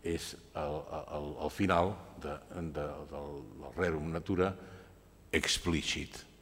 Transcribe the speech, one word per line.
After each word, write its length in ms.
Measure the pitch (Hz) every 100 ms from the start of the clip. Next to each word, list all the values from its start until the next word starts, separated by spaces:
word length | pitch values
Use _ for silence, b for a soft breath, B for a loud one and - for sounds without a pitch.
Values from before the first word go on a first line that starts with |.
És 300 | 85 85 - - -
el, 220 | - 76 76 - - - 73
el, 160 | 73 - -
el 80 |
final 420 | - 98 85 90 104 - -
de, 140 | 73 73 -
de, 320 | 90 82 76 73 71 73
del, 300 | 73 71 71 - -
del 160 | 69 -
Rerum 340 | 90 78 78
Natura 380 | 82 - 92 92 98 B B B B - - -
explícit. 880 | 82 - - 87 82 - - 71 - - -